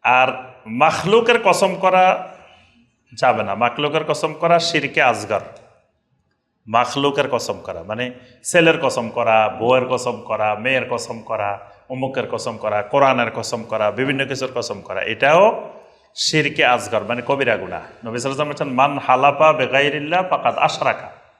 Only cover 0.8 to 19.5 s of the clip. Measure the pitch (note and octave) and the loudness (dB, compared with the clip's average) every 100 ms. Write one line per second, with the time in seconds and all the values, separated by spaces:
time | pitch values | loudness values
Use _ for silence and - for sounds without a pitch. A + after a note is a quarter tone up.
0.8 | D#3 - E3+ A3+ A#3 A#3 G3 F3 F#3+ F3+ | 2 2 2 4 4 2 2 2 0 2
1.8 | F#3 F#3 F#3 - - - - _ _ _ | 2 4 4 2 -6 -16 -20 _ _ _
2.8 | _ _ _ - C3 A#2 G2+ G2 A#2+ - | _ _ _ 0 2 2 -2 -2 -2 0
3.8 | D3 D3+ D#3 D3 D#3 D3+ E3+ E3+ E3 D#3 | -2 -2 -2 -4 -4 -2 2 2 2 -2
4.8 | C3+ D#3+ C3+ G#2+ G#2 G#2 - - - _ | -2 2 2 2 -2 -4 -4 -20 -20 _
5.8 | _ _ _ _ _ _ _ _ - A#2 | _ _ _ _ _ _ _ _ -2 0
6.8 | B2 C#3 C#3 C#3 C3+ A#2+ - F#2+ - F2 | 0 0 0 0 0 -2 -4 -8 -10 -12
7.8 | F2 A2 B2 B2 - _ - F3 D#3+ D#3 | -10 -8 -8 -10 -20 _ 0 4 6 4
8.8 | C3+ B2+ A#2 A#2+ A2+ A2 G#2+ - A2+ B2+ | 0 -2 -4 -2 4 4 4 0 2 2
9.8 | B2 B2+ B2+ A2 - G#2+ G#2+ G#2 B2 C3 | 2 -2 -4 -8 -6 -2 -2 -2 -2 -2
10.8 | A#2 A#2+ - A2+ G#2+ A2 G2+ G2 - - | -2 -6 -8 -14 -8 -4 -4 -6 -12 -20
11.8 | _ C3 C3 C3 A2 A#2 B2 G#2+ G#2+ G#2 | _ -8 -6 -4 -6 -6 -8 -6 -4 -4
12.8 | G#2 C#3+ C3+ B2+ A#2 A#2 A2 A#2 A2 A2 | 0 2 4 4 -2 -4 -8 -8 -6 -2
13.8 | G#2+ G2+ C3+ C3+ C3+ C3+ B2+ B2+ A2+ G#2 | -2 0 -4 -2 -4 -4 -6 -6 -6 -10
14.8 | - F#2+ - A2+ C#3 E3 G#3+ - - - | -8 -6 -6 0 4 6 4 2 -12 -18
15.8 | - _ _ - - D#3 C#3+ - C#3 A#2+ | -20 _ _ -6 -2 0 0 2 2 2
16.8 | G#2 A2 G2+ A#2+ A#2+ C#3 B2+ G#2 F#2 E2+ | 0 -4 -2 -6 -2 0 0 0 -4 -10
17.8 | E2 - A#2 A#2+ C3+ C3+ D3 C#3+ C#3+ B2+ | -12 -14 -10 -6 -6 -4 -6 -4 -4 2
18.8 | C#3 C#3 C3 C3 C#3+ C#3+ D#3 | 2 0 0 4 4 4 4